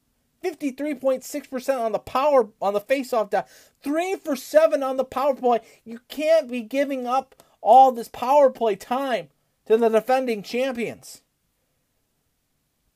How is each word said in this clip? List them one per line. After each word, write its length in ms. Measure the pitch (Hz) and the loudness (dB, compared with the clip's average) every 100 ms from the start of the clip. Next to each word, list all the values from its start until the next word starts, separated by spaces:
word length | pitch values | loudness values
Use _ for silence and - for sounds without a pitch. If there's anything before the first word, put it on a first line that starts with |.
| _ _ _ _ | _ _ _ _
Fifty-three 520 | 370 330 285 254 294 | -10 -8 -10 -6 -8
point 300 | 294 269 262 | -4 -4 -4
six 220 | - 294 - | -6 -12 -10
percent 340 | 254 262 262 | -8 -4 -4
on 120 | 226 | -4
the 60 | 196 | -6
power, 500 | - 254 294 277 208 _ | -4 -2 2 2 0 _
on 140 | 190 | -4
the 60 | 202 | -4
faceoff 500 | 202 269 247 240 208 | -2 -4 -2 -4 -2
dot. 180 | 196 - - _ _ | -4 -6 -16 _ _
Three 340 | 277 311 370 392 | -6 -4 -2 -6
for 200 | 311 277 | -6 -8
seven 460 | - 294 320 294 | 0 2 2 2
on 140 | 269 262 | -2 -4
the 80 | |
power 300 | 262 262 285 | -4 -2 -2
play. 260 | 254 254 233 - _ | 0 0 0 -4 _
You 160 | 226 233 _ | -20 -20 _
can't 420 | - 311 320 247 | -6 2 2 0
be 100 | 247 | -8
giving 460 | 214 269 277 269 247 | -6 -2 -2 -4 -2
up 360 | 262 262 _ _ _ | -2 -4 _ _ _
all 300 | 196 254 262 | 6 8 8
this 160 | 233 220 | 4 -10
power 420 | - 247 294 269 | -8 2 4 4
play 240 | 262 226 196 | 4 -2 -2
time 520 | - 247 277 220 160 _ _ _ - | -4 -4 -2 -4 -6 _ _ _ 0
to 120 | 226 | 2
the 100 | 226 | 4
defending 540 | 220 214 262 254 214 | 2 2 0 0 -6
champions. 800 | 175 240 269 233 196 110 - - _ _ _ _ _ _ _ _ _ _ _ _ _ _ _ _ _ | -6 -4 -4 -4 -8 -10 -18 -20 _ _ _ _ _ _ _ _ _ _ _ _ _ _ _ _ _